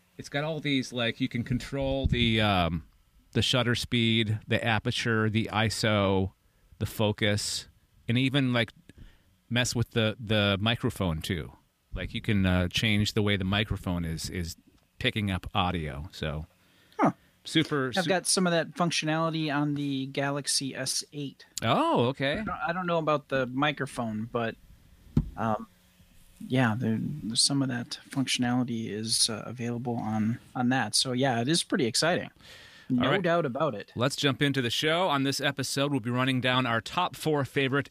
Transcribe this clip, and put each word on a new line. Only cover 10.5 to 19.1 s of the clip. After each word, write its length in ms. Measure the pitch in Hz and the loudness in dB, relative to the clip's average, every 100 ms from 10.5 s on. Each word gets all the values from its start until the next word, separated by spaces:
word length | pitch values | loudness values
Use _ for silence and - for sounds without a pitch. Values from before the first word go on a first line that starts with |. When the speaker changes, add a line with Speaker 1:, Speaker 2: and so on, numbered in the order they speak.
| 98 | 4
Speaker 1:
microphone, 600 | 107 117 98 - 92 80 | 2 0 -2 0 -2 -2
too. 300 | - 90 - - _ _ _ | -2 -6 -6 -14 _ _ _
Like, 220 | - 90 | -10 -8
you 60 | 113 | -6
can, 260 | - 104 95 | 0 2 4
uh, 220 | 90 90 | 4 2
change 460 | - 113 104 104 | 0 2 2 2
the 80 | - | 2
way 140 | 104 101 | 2 2
the 60 | |
microphone 600 | 92 101 107 98 - 87 | 2 0 0 -2 -2 -2
is, 260 | 82 80 - | -2 -4 -6
is 240 | 90 85 - _ _ _ _ | -4 -6 -8 _ _ _ _
picking 280 | 131 113 104 | -2 0 -2
up 200 | 92 - | -2 -2
audio. 540 | 107 90 87 78 71 80 | 0 0 0 -4 -8 -10
So, 340 | - 78 73 80 _ _ _ _ - | -6 -6 -4 -8 _ _ _ _ 0
Speaker 2:
Huh. 100 | 403 - _ _ | 0 0 _ _
Speaker 1:
super, 500 | - 160 156 147 131 123 | -2 0 0 0 0 0
Speaker 2:
I've 80 | |
Speaker 1:
su- 40 | 170 | 0
Speaker 2:
got 180 | 185 - | 0 2
some 200 | - 180 | 2 2
of 60 | |
that 220 | 170 160 | 2 -2
functionality 800 | - 175 - 156 | 0 0 0 -2